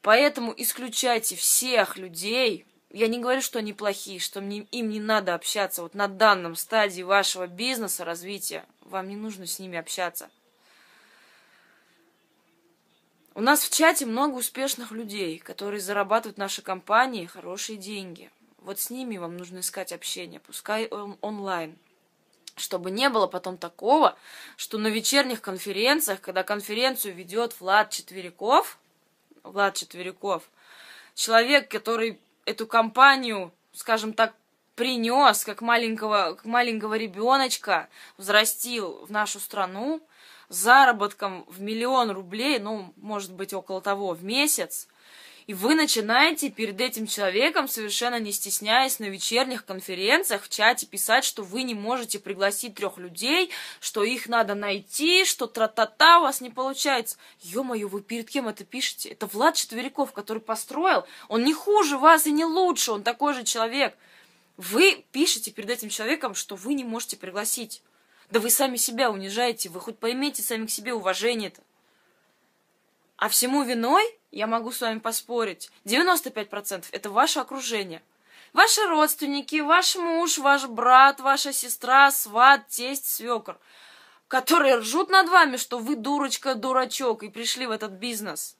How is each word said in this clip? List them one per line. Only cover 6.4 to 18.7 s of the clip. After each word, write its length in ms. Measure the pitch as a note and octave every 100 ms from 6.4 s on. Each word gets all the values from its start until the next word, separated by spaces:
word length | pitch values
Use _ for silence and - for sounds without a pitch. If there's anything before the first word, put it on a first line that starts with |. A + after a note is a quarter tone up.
| E3+
стадии 480 | E3 - A3 G#3 F3+
вашего 460 | F3+ G3 F#3+ F#3 F3+
бизнеса, 560 | F3 A#3+ C4 G#3 -
развития, 600 | E3+ E3+ F3+ G3+ - D#3+ - _
вам 260 | - F#3+ F#3+
не 80 | G3+
нужно 280 | A3 G3
с 140 | F3 -
ними 180 | F#3+ E3+
общаться. 540 | E3 - F3 E3+ - _ _ _ _ _ _ _ _ _ _ _ _ _ _ _ _ _ _ _ _ _ _ _ _ _ _ _ _ _ _
У 60 | -
нас 240 | A3+ D4
в 100 | -
чате 320 | - D#4+ D#4 B3+
много 300 | A3+ D4 B3+
успешных 560 | A#3 - C4+ C4+ A#3
людей, 460 | A3 A3+ G3+ F#3 D#3+
которые 420 | - - G3+ G3+
зарабатывают 560 | F#3 G#3 G3 A3 A3 G3
в 40 |
нашей 220 | G3 -
компании 640 | - F#3 - G#3+ C4 A#3 E3+
хорошие 500 | F#3+ F3 F#3+ - A3
деньги. 540 | F#3+ G#3 F#3+ E3 - _ _ _
Вот 200 | -